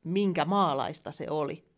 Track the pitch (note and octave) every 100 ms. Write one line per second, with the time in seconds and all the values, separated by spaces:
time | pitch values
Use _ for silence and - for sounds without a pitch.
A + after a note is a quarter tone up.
0 | D#3+ F#3 G3+ E3+ D3+ G3+ F3+ C3+ A2+ D#3+
1 | - D3 - D3+ D3 E3 _